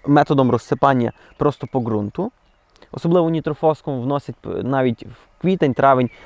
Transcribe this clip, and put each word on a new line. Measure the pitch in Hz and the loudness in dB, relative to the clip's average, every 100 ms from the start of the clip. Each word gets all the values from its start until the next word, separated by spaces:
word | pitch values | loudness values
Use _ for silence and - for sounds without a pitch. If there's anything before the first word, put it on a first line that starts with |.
| - | 2
методом | 147 143 143 127 | 2 4 2 2
розсипання | 117 - 139 139 131 117 - - - | 0 -2 0 2 2 0 -6 -12 -4
просто | 147 - 131 | -2 -2 -6
по | 131 | -6
ґрунту. | 113 107 104 - 208 - _ _ _ _ - | -2 -4 -4 -6 -8 -10 _ _ _ _ -16
Особливо | - 165 175 165 | -6 0 2 2
нітрофоском | 165 147 147 160 151 - 131 | 0 -4 -2 0 0 -4 -6
вносять | 123 143 - 120 | -4 -4 -6 -14
п-, | - | -10
навіть | 90 110 135 127 113 | -6 -2 0 0 -2
в | - - _ _ | -8 -20 _ _
квітень, | 175 190 147 | -2 0 0
травень, | 120 135 131 123 - | 2 2 4 0 -6